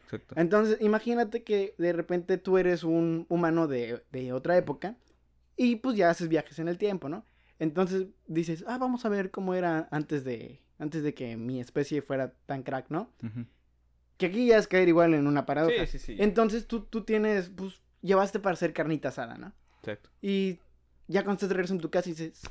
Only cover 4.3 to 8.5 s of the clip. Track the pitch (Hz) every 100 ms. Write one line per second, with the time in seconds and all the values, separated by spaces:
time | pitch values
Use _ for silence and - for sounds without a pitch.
4.3 | 127 156 180 160 139 180 240 _ _ _
5.3 | _ _ - 247 220 254 214 170 170 165
6.3 | 156 147 - 165 180 208 185 139 185 -
7.3 | _ _ - 160 156 185 190 190 - -
8.3 | 160 170